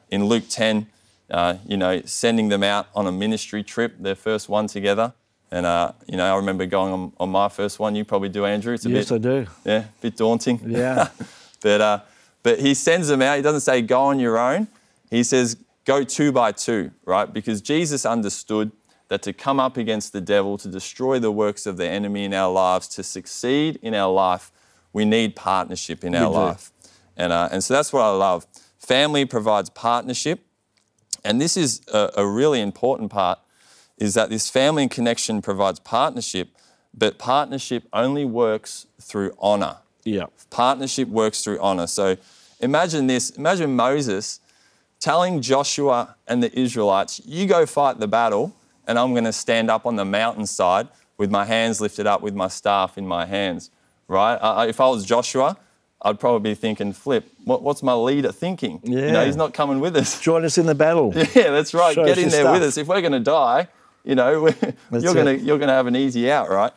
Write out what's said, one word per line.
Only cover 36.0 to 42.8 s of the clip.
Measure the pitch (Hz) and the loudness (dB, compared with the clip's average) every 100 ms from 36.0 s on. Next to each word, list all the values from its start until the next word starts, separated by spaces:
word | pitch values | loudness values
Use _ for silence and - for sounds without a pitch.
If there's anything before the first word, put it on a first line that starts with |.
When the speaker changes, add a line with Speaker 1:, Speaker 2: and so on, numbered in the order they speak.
| 147 123 - 92 87 _ _ _ _ | 0 -2 -8 -6 -8 _ _ _ _
Speaker 1:
but | - 107 - | -2 -2 0
partnership | 120 139 147 135 - 120 - | 0 0 0 -6 -6 -8 -4
only | 107 123 143 139 | -2 0 0 -2
works | 113 113 107 - - - _ | 0 0 0 -6 -16 -18 _
through | - 104 95 - | -10 -6 -4 -2
honor. | 101 104 82 - _ _ | 0 2 0 -6 _ _
Speaker 2:
Yeah. | 110 101 82 _ - | -6 -4 -6 _ -10
Speaker 1:
Partnership | - 123 135 135 - 127 | 0 0 0 -2 -4 -4
works | 110 107 - | 0 0 -2
through | - 101 | -4 -2
honor. | 98 92 87 | 0 0 -2
So | - 98 92 _ - _ - | -2 0 -2 _ -20 _ -6
imagine | 123 151 | -2 0